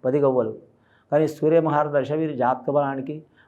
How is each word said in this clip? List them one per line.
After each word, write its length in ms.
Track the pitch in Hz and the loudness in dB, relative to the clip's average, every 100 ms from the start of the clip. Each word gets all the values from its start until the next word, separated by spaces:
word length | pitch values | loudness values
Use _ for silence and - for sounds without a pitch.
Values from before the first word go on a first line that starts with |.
పది 160 | 131 143 | 0 2
గవ్వలు. 340 | 139 127 110 110 - _ _ _ _ | 2 2 -2 -6 -18 _ _ _ _
కానీ 160 | 147 156 | 0 0
సూర్య 340 | 151 151 165 | 0 2 2
మహారదశ 500 | 156 147 151 143 131 | 2 0 0 0 -2
వీరి 240 | 156 160 135 | -4 -4 0
జాతక 340 | 123 127 - | 0 0 0
బలానికి 540 | 143 139 135 135 151 - _ | 0 0 -4 -8 -12 -14 _